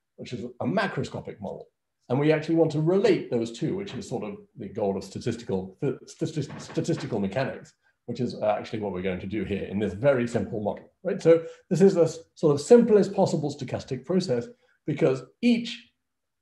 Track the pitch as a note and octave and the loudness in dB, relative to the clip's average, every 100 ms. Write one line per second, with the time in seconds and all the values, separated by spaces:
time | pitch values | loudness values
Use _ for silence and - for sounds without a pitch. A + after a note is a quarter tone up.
0 | _ - - B2 A#2+ - B2+ F#3+ F#3+ C#3+ | _ -18 -12 -10 -10 -6 -2 -2 -2 -4
1 | - F2+ - - F2+ C#2+ - _ _ _ | -6 -8 -12 -12 -12 -12 -16 _ _ _
2 | - B2+ D3+ D#3 D3+ E3 D#3 D3+ D#3 G3 | -4 2 4 2 2 2 2 2 2 4
3 | A3 D#3+ - A#2+ A2+ - - - G2+ G#2 | 4 2 0 -2 -2 -4 -4 -4 -6 -10
4 | G2 A#2 G#2 G2+ - - G2+ A2 G2+ F#2+ | -8 -8 -8 -12 -16 -16 -12 -4 -2 -2
5 | - G2+ A#2 - - F#2+ F#2+ - C#3 B2 | -6 -6 -4 -4 -4 -4 -4 -6 -4 -4
6 | - - D#3+ D#3 B2+ - - D#3+ E3+ - | -12 -8 -6 -4 -6 -8 -6 -4 -2 -4
7 | C3 A2 G2 B2+ C3 - - _ _ _ | -2 -2 -2 -2 -4 -6 -14 _ _ _
8 | - A#2 A#2+ - G#2 G#2+ - A2 G2+ F2+ | -12 -6 -4 -2 -2 -2 -4 -6 -4 -4
9 | F#2+ F2+ F#2+ G#2+ F#2+ F#2+ F#2+ G2 G2+ G2 | -4 -4 -4 -6 -4 -4 -4 -2 -4 0
10 | C#3+ C3 A#2+ A2 F#2+ A2 G2+ - - _ | 2 2 0 -2 -4 -4 -4 -6 -12 _
11 | F3+ G3 D#3+ E3 - - _ E3 F#3+ E3 | -6 2 6 6 4 -14 _ 6 6 6
12 | D3+ - - - D#3+ C#3 - A#3+ - G#3 | 2 0 -16 0 2 2 8 8 8 6
13 | F3+ - F3 E3+ C#3+ - B2 G#2+ - C3 | 4 2 2 0 -2 -6 -6 -8 -6 -8
14 | - F#3 - A#2+ A#2+ - _ _ - B2+ | -2 0 0 -2 -4 -14 _ _ -6 0
15 | D#3 C3+ - _ A#3+ A#3 - - - _ | 2 0 -6 _ 2 2 0 -12 -16 _
16 | _ _ _ _ | _ _ _ _